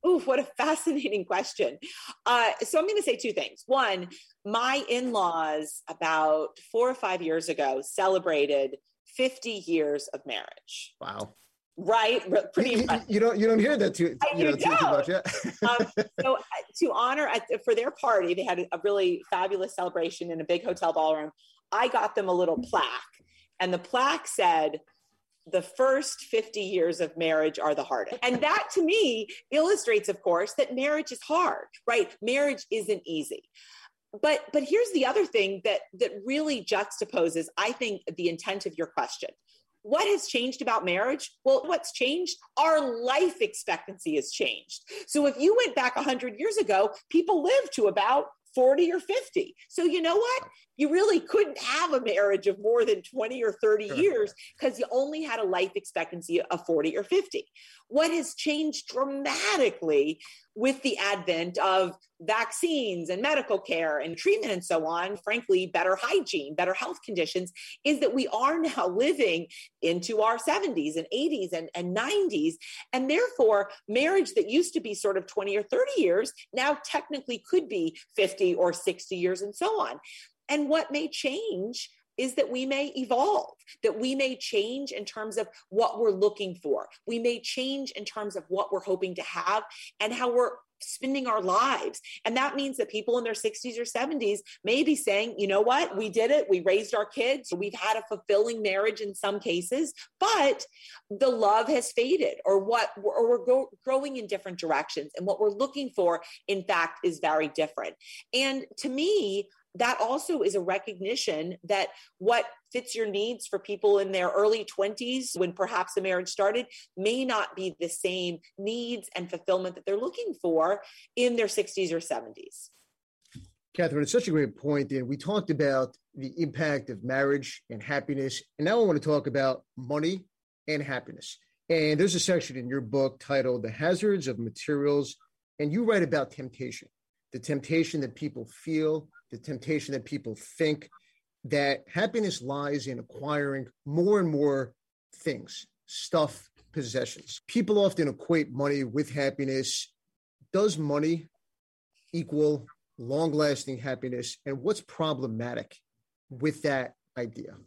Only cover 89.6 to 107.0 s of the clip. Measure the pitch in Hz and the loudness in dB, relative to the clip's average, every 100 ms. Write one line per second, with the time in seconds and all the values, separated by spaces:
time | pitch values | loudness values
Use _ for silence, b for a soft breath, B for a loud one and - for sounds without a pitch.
89.6 | 214 B B _ 214 240 247 240 247 - | -2 B B _ -4 -2 0 2 2 0
90.6 | _ _ - - 262 277 254 214 185 190 | _ _ -14 -8 -2 -2 0 0 2 2
91.6 | 254 254 - - B B - 233 285 277 | 2 0 -2 -8 B B -2 0 0 0
92.6 | 277 262 214 214 214 240 233 214 220 214 | -4 -2 -4 -2 0 0 0 -2 -4 -4
93.6 | 254 226 240 233 269 302 220 208 - B | -10 -6 -4 -4 -2 -2 0 -2 -6 B
94.6 | 202 247 302 294 - 196 226 208 202 196 | 0 2 4 2 2 0 0 -2 0 4
95.6 | 214 262 - 196 214 196 226 294 233 185 | 4 4 2 -2 -2 2 4 4 4 2
96.6 | 175 196 208 226 208 - 233 277 - 175 | 4 2 2 -2 -2 -2 0 0 -2 -4
97.6 | 202 190 190 220 214 208 - 202 226 233 | -4 -4 -2 -2 -2 -10 0 2 2 0
98.6 | 208 190 214 214 208 190 202 202 214 175 | 0 0 0 -2 -8 -4 -4 -4 -2 -2
99.6 | 180 262 320 - B _ 381 440 277 - | -2 -2 -2 -4 B _ 2 4 4 2
100.6 | - B B B _ 202 262 233 208 220 | -4 B B B _ 0 2 4 4 4
101.6 | 233 285 240 - 247 359 285 - - 196 | 4 0 0 0 2 2 2 0 2 2
102.6 | 196 233 214 - 202 - 233 240 - 254 | 4 0 0 -2 -2 2 4 4 4 2
103.6 | 262 - - 269 285 262 208 196 190 180 | 2 -8 -2 0 0 -6 -6 -6 -6 -6
104.6 | 165 165 - - 147 - 185 - 208 202 | -2 -2 -2 -6 -8 -6 -4 2 2 2
105.6 | 269 269 269 - 175 170 B B - 196 | -2 -2 -8 0 2 2 B B -6 -4
106.6 | 185 180 165 - | 0 0 0 -2